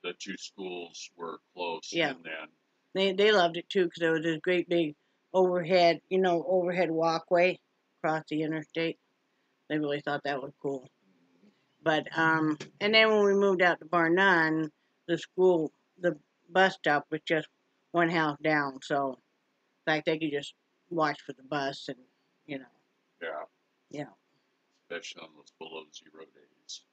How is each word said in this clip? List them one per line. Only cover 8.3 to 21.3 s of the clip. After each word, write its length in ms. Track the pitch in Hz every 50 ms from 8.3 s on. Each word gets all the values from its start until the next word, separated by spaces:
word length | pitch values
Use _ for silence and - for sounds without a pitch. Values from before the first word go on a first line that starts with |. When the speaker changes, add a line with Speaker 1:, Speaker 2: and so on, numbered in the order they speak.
| 160 151 156
Speaker 2:
interstate. 560 | 151 160 156 151 _ _ 165 165 165 160 _ _ _ _ _ _ _ _ _ _ _ _ _ _ _
They 100 | 151 156
really 220 | 151 143 143 143
thought 220 | 143 - 143 139 -
that 160 | 139 143 135 127
was 120 | 143 143 _
cool. 280 | - 147 139 135 127 131 _ _ _
Speaker 1:
Mm-hmm. 440 | _ _ _ _ _ _ _ _ _ _ _ _ _ _ _ _
Speaker 2:
But, 340 | 165 156 151 143 - -
um, 400 | 160 165 160 160 160 156 156 151 151 - - _ _
and 140 | 196 208 220
then 160 | 220 220 220
when 140 | 214 214 202
we 100 | 202 196
moved 260 | 196 202 202 190 180
out 200 | 185 180 160 -
to 40 | -
Bar 240 | 156 - 175 165 160
None, 640 | 165 180 196 196 185 170 160 160 160 160 160 151 _ _ _ _ _ _ _
the 120 | - 170 160
school, 540 | - - _ - 185 185 180 165 156 - _ _ _ _ _ _
the 200 | 180 180 160 147 _ _ _ _ _ _
bus 260 | 175 185 190 190 185
stop 320 | - _ 160 147 147 147 _
was 100 | - 156 _
just 260 | - 170 156 135 - _ _ _ _ _ _ _ _
one 180 | - 165 175 165
house 300 | 175 170 160 151 147 143
down, 400 | - 160 156 151 143 139 135 131 -
so, 300 | - 156 139 139 135 127
in 60 | _ _ _ _ _ _ _ _ _ _ _ _ _ _
fact, 220 | - 156 156 147
they 120 | 175 160 160
could 120 | 160 151
just 240 | 143 143 139 - - _ _ _ _ _ _ _
watch 320 | 175 165 156 147 143 -
for 120 | - -